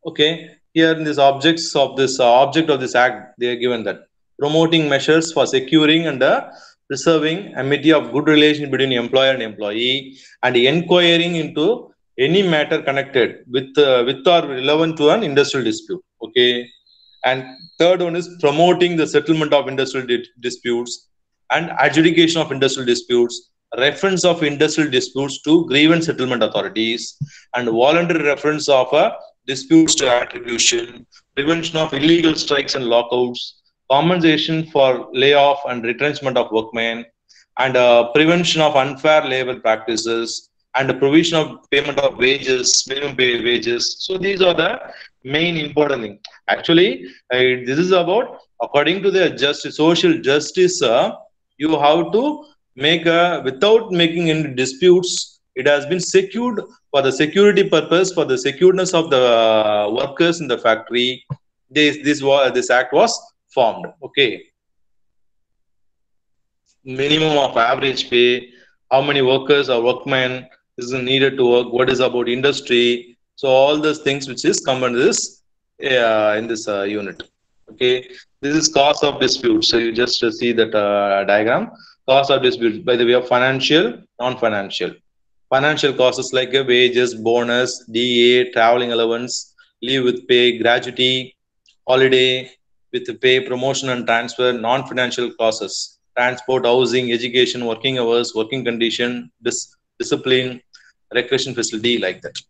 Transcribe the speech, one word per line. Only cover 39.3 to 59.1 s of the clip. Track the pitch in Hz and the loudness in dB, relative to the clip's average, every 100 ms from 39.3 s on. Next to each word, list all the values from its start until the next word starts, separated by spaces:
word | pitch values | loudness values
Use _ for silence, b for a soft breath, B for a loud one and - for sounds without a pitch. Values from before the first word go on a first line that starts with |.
| 131 127 123 | -4 -4 -4
practices, | 113 110 113 110 113 117 117 - _ _ _ 127 | -2 -2 -2 -6 -4 -4 -6 -10 _ _ _ -4
and | 135 | -2
the | |
provision | 131 139 151 165 165 | 0 2 2 2 -2
of | 147 - _ | -2 -8 _
payment | 143 143 139 | -2 -2 0
of | 139 113 | -2 0
wages, | 127 139 131 127 120 - - | 0 0 0 -2 0 -2 -2
minimum | 135 143 127 | -8 -8 -2
pay | 127 120 | -2 0
wages. | 113 120 117 120 - - | -2 -2 -2 -4 -6 -8
So | - 185 | -8 -6
these | 185 196 | -4 0
are | 185 | 0
the | 170 170 247 - B B _ | 2 -2 -4 -12 B B _
main | 127 143 175 165 | -6 -2 -2 -4
important | 147 143 147 135 | -4 0 0 0
thing. | 107 101 - B - | -6 -12 -20 B -4
Actually, | 107 - 165 196 262 B B _ | -4 2 4 4 0 B B _
uh, | 123 127 127 123 | 0 2 0 -2
this | 139 | -2
is | 180 | 2
about, | 185 170 202 262 B B _ | 2 2 -2 -2 B B _
according | 117 143 147 190 | -2 0 0 0
to | 196 | 0
the | 190 165 | 2 0
justice, | 123 139 147 143 127 | 0 -2 -2 -8 0
social | 160 170 180 139 | 2 4 2 0
justice, | 120 147 156 - 180 180 | 0 0 -2 0 0 2
uh, | 127 117 190 - - _ _ _ | 0 2 0 -4 -20 _ _ _
you | 151 156 | -2 2
have | 143 160 170 | 4 2 2
to | 208 285 - B B _ - | -2 -2 -6 B B _ -4
make | 143 170 165 | 0 0 2
a, | 165 175 160 | 2 2 0
without | 127 127 202 226 214 | -6 0 4 4 2
making | 180 165 165 170 | 0 0 0 -2
any | 156 147 | -2 -4
disputes, | 127 127 - 180 180 180 - - _ _ - | -4 -6 2 4 4 2 -8 -10 _ _ -4
it | 147 | 0
has | 147 139 | 0 0
been | 180 | -6
secured | 175 185 190 226 247 202 - B _ | 0 0 0 -4 -6 -6 -10 B _
for | 139 | 0
the | 135 | 0
security | 131 151 185 202 196 196 | 0 0 4 4 4 2
purpose, | 160 151 165 185 | 2 2 0 0
for | - | -2
the | 139 127 | -2 -2
secureness | 139 135 185 185 180 | -2 2 2 4 0
of | 170 160 | 0 2